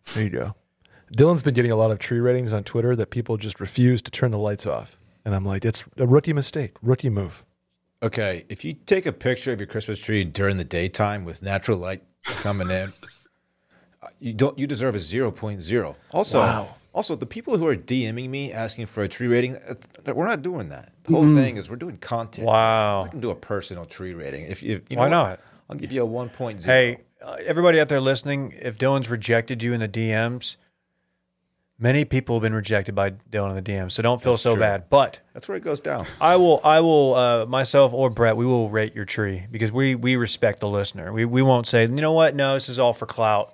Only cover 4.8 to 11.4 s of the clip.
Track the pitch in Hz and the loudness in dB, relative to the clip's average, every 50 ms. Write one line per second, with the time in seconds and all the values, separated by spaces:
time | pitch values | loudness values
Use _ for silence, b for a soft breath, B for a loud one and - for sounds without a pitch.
4.8 | - - _ _ _ _ _ _ _ 110 101 95 95 98 95 98 - 113 107 - | -8 -12 _ _ _ _ _ _ _ -2 -2 -2 -2 -2 -4 -2 -2 0 -2 -2
5.8 | - - _ - 131 120 131 151 - 165 151 143 135 - - 151 131 104 _ _ | -4 -6 _ -2 2 4 4 4 4 2 -2 -2 -2 -4 -6 -6 -8 -8 _ _
6.8 | - 117 127 127 - 131 104 101 98 85 - - _ _ _ _ _ _ _ _ | 0 0 0 2 0 -2 -2 -2 -4 -6 -10 -18 _ _ _ _ _ _ _ _
7.8 | _ _ _ _ 117 113 - 120 107 98 92 85 - _ 101 - - 156 151 - | _ _ _ _ -6 -4 -2 -2 -2 -2 -4 -6 -8 _ -14 -10 -10 -12 -12 -10
8.8 | _ - 202 190 185 160 - - - 127 127 123 - 135 120 101 101 - - 110 | _ 0 0 0 0 -4 -8 -2 -2 -2 -2 -2 -2 -6 -4 -4 -8 -8 -8 -8
9.8 | - - 104 - - - 110 104 98 82 - - 101 98 98 92 85 - - 85 | -8 -6 -10 -8 -4 -2 0 0 0 -2 -2 0 0 0 0 -2 -4 -4 -4 -4
10.8 | 87 92 - - 107 104 104 104 90 82 82 - | -4 -4 0 -2 -2 -2 -2 -6 -10 -12 -12 -10